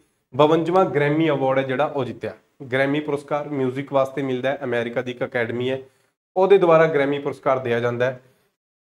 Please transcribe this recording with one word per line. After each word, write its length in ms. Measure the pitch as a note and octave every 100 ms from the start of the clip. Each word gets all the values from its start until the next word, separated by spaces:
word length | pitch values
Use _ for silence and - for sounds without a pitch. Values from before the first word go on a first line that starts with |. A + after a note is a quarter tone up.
| _ _ _
ਬਵੰਜਵਾਂ 500 | C3 D3+ E3 E3 F#3 F3+
ਗ੍ਰੈਮੀ 420 | C#3 D3 D3+ E3
ਅਵਾਰਡ 280 | C#3 C3+ C3+
ਹੈ 40 |
ਜਿਹੜਾ 220 | C3+ B2+ D3
ਉਹ 180 | C#3
ਜਿੱਤਿਆ? 300 | A#2 - G#2+ F2+ _ -
ਗ੍ਰੈਮੀ 380 | C3+ C3 C#3 D3+
ਪੁਰਸਕਾਰ 480 | D3+ C#3+ C#3+ D3 D3
ਮਿਊਜ਼ਿਕ 440 | C#3+ C3 B2+ C#3
ਵਾਸਤੇ 300 | C3+ C3+ D3
ਮਿਲਦਾ 280 | C3+ B2+ C3
ਹੈ, 80 | C#3
ਅਮਰੀਕਾ 380 | B2+ A#2+ A#2 A#2+
ਦੀ 80 | B2
ਇੱਕ 140 | A#2+
ਅਕੈਡਮੀ 460 | B2+ B2 A2+ A#2 B2
ਹੈ, 100 | C3 C3 _ _ _ _ F#3
ਉਹਦੇ 220 | F#3+ G3
ਦੁਆਰਾ 280 | E3+ D#3+ D#3+
ਗ੍ਰੈਮੀ 320 | D3 C#3 C#3+
ਪੁਰਸਕਾਰ 400 | C#3+ C3 D3 C3
ਦਿਆ 200 | A#2+ A#2
ਜਾਂਦਾ 300 | A#2+ A#2+ B2+
ਹੈ, 100 | C3 _ _ _ _ _ _